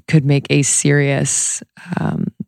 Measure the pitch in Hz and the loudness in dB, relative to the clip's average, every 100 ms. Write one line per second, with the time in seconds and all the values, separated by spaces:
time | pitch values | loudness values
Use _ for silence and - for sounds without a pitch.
0 | - 160 135 143 - 143 123 - 143 143 | 0 2 4 2 2 2 2 0 2 2
1 | 139 139 139 - - - - - 175 180 | 2 0 -2 -2 -4 -6 -12 -20 -8 -4
2 | - - - - | -2 -2 -4 -8